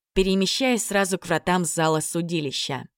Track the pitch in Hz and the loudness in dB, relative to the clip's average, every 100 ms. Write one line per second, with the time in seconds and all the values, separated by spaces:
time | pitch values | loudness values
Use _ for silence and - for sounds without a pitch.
0 | _ - 190 190 185 - 262 247 - 196 | _ 0 2 2 0 0 0 0 0 0
1 | 190 185 - 156 - 180 165 - 160 156 | 0 -2 -2 -2 2 0 0 0 2 2
2 | - 170 170 165 147 - - 131 - | 0 -4 -2 -2 -2 -4 -6 -6 -10